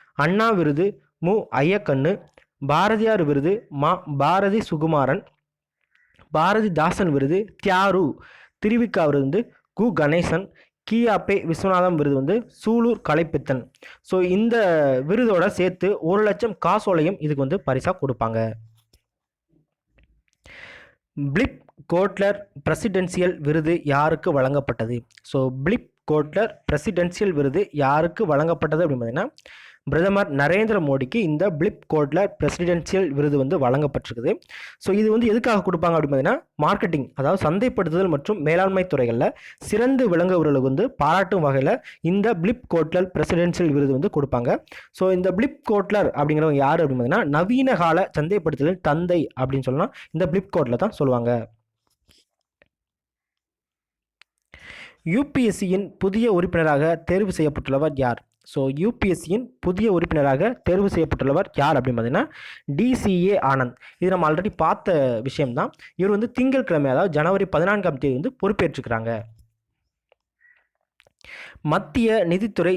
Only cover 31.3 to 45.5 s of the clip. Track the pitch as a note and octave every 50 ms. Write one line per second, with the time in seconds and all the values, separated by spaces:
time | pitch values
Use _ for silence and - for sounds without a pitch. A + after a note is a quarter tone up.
31.3 | D3+ D3+ F3+ G#3 F3 C#3+ E3 G3 - - - - - D#3 D3 C#3 C#3+ F3 G3+ G3
32.3 | - - - D3 C#3+ - F3+ E3+ F3+ E3+ - - - F#3+ F#3+ E3 C#3 C#3 D3 D3+
33.3 | C#3+ C#3+ C3 C3+ F3 F3 C3+ B2 C3 C#3 D3+ D3 D3 C3 - - - A#2 A#2 D3+
34.3 | A3 F4+ _ - - - - - - - - - F#3+ G3+ G#3+ G#3+ G#3+ A3+ A#3+ A#3
35.3 | G#3 A#3+ A#3 B3+ A3+ G3+ F3 - F3 E3 E3 F3 E3+ D#3+ D3 C#3 C#3+ C3+ C3+ E3+
36.3 | A3 D#4+ - _ _ - D3+ D#3 G3 G3+ - F#3 E3 D3+ C3 - - - C3 C#3+
37.3 | F3+ F#3+ - D#3 D#3 G3+ A3+ B3+ B3 G3 F#3+ D#3+ D#3 F3 F#3+ F#3+ D#3 C#3+ - -
38.3 | G#3+ G3 C#3+ D3+ D#3+ F3 F#3+ G3 F#3+ F#3 F3+ F#3 - C3+ B2+ A#2 A#2 A#2 C#3+ G3
39.3 | D4+ - - - - - - - - G#3 A#3 B3+ C4+ B3+ C4 G#3+ E3+ D#3+ F3 F#3
40.3 | F#3 F3 D#3 D#3 C#3+ C3+ B2+ C3+ C3+ C#3 G#3 G#3 - - C#3+ D3 D#3+ F#3 G3 F#3
41.3 | G3+ F#3+ D#3 C#3+ C3+ C#3 C3 D#3 A3 C4+ - - - - - D#3+ F#3 G3+ G3 A3+
42.3 | A#3 E3+ D#3+ G3+ B3 - - - - E3 D#3+ D#3 E3 F3+ F#3 F3+ - - D3+ -
43.3 | - E3 F3 F3 E3+ - F3+ D#3+ C#3 C#3+ C#3+ C3+ C3+ C3 D3 G#3 - D#3 C#3+ C#3
44.3 | - B2 A#2+ C3+ F#3+ D#4+ - - - - - - - - F#3+ F#3 F#3+ F3+ F3+ F#3+
45.3 | F3+ F3+ A#3 D4